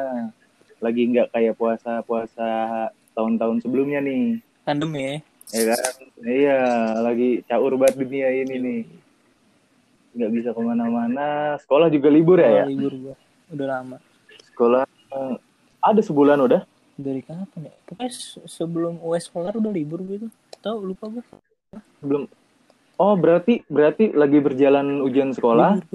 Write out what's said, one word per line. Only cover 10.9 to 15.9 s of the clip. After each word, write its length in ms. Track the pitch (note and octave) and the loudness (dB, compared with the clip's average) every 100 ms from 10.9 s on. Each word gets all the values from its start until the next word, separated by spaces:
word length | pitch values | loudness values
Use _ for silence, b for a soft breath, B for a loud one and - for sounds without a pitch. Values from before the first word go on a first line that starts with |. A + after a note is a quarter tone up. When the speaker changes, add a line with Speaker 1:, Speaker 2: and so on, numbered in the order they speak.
| A#2+ A#2 C3 D3 D3 D3 D3 | -2 -4 -4 -4 -4 -4 -6
Speaker 1:
Sekolah 300 | - C#3+ E3 | 0 4 4
juga 220 | D3+ C#3+ | 4 6
libur 260 | D3 E3 F3+ | 6 6 6
ya, 80 | |
Speaker 2:
Sekolah 160 | C3+ G#2+ | 6 6
Speaker 1:
ya? 60 | C#3 | 2
Speaker 2:
libur 240 | C3+ C#3 C3+ | -2 -4 -6
gua. 160 | C3 C3 _ _ _ | -12 -18 _ _ _
Udah 180 | D#3 C3+ | -8 -6
lama. 280 | C3 B2+ C3 _ _ _ - _ | -6 -10 -18 _ _ _ -20 _
Speaker 1:
Sekolah, 380 | - A#2 B2+ C3+ _ _ | 0 2 2 0 _ _
eh, 260 | C3+ C3+ A#2+ - _ _ _ | -8 -8 -8 -12 _ _ _
ada 200 | F3+ | 2